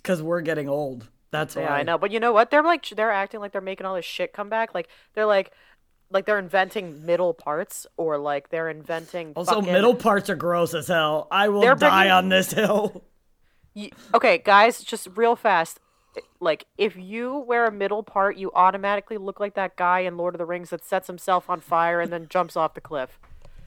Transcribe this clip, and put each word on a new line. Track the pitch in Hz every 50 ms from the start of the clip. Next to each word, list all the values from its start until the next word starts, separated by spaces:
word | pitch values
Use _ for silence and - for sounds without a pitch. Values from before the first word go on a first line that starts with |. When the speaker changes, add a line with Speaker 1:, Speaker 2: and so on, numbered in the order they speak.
| -
Speaker 1:
'Cause | - 185 160
we're | 156 160 170 175
getting | 160 160 160 151 143 143
old. | 139 147 147 135 131 120 117 - _ _ _ _
That's | - 151 156 147 -
Speaker 2:
Yeah, | 160 160 156
Speaker 1:
why. | 143 143
Speaker 2:
I | 147
know. | 165 170 156
But | 180 208
you | 208 226
know | 226 240 226
what? | 208 233 233
They're, | 285 294
like, | 302 330 349 294 - -
they're | 214 202 214 226
acting | 208 196 196 202 - 214
like | 202 202 -
they're | 202
making | 190 190 190 190 196 190
all | 190
this | 180 170
shit | - - - 180 175 -
come | - 208 202
back. | 220 220 226 220 -
Like, | 180 170 - _ _ _ _ _
they're, | 214 214
like, | 214 208 196 190 - _ _ _ _ _ _ _ _ _ _ _ _
like, | - 196 196
they're | - 208 202
inventing | 190 170 190 190 190 185 - 220 185 170 147 147 156
middle | 170 170 170 180 175 165
parts, | - - 147 147 160 202 - - - - - _ -
or, | 165 160 151 143
like, | 143 147 143 143 143 _
they're | - 160 165 160
inventing | 156 156 151 - 165 165 160 - - 175 165 156 147
Speaker 1:
Also, | 170 175 170 175
Speaker 2:
fucking | 214 202 180 180
Speaker 1:
middle | 185 202 240 247
parts | 247 - 226 202 202 196 -
are | 190
gross | 147 151 175 175 175 170 160 165
as | 160 143 -
hell. | 180 165 156 151 156 151 - -
I | - 190 208 208
will | 202 202
Speaker 2:
They're | 214 240 277
Speaker 1:
die | - - 196 190 190 190
Speaker 2:
bringing | 196
Speaker 1:
on | 185 185 185 190
this | 185 190 185 - -
hill. | 180 214 180 214 208 208 196 - - - _
<laughs> | _ _ _ _ _ _ _ _ _ _ _ _ -
Speaker 2:
Y-, | 202 208 - - - - - -
okay, | - - 233 175 165
guys, | - 208 196 202 214 233 233 - -
just | - 233 214 - 190 185
real | 214 233 233 240
fast. | 233 - 220 190 170 165 - - - _ _ _ _ _ _ - - - _ _ -
Like, | 175 170 151 - - _ _ -
if | 208 208 180
you | 185 185 185 208 226 240 254 269 294
wear | 254 240 240 233 233
a | 226
middle | 208 202 196 196 208 214 214
part, | - - 202 196 202 - 185
you | 190 185 -
automatically | - 180 185 185 196 196 202 208 202 196 - 220 208
look | 190 196 190 -
like | 208 202 -
that | 202 190 180 -
guy | - 180 - 185 185
in | 185 180 175
Lord | 175 170 180 175
of | 170
the | 175
Rings | 165 175 180 180 175
that | 180 165 -
sets | - 196 190 185 -
himself | 180 175 - - 185 180 - -
on | 180 165
fire | - - 175 165 170 170 175 170
and | 170 165 170
then | 170 165 156
jumps | - 185 175 165 -
off | 175 160 151 -
the | 165
cliff. | - - 160 143 127 - - - - - - - - - - - -